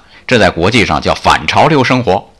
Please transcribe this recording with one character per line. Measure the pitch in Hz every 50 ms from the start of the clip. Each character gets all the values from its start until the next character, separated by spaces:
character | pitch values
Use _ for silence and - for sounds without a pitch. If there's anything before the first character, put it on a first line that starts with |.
| - _ - - _
这 | - 127 110
在 | 98 87
国 | - 82 82 117
际 | 120 120 90
上 | 82 80 69
叫 | - 90 80
反 | - - 90 76 - 76
潮 | - - 98 120
流 | 151 160 139 123
生 | - 131 127
活。 | 123 92 92 110 - _ _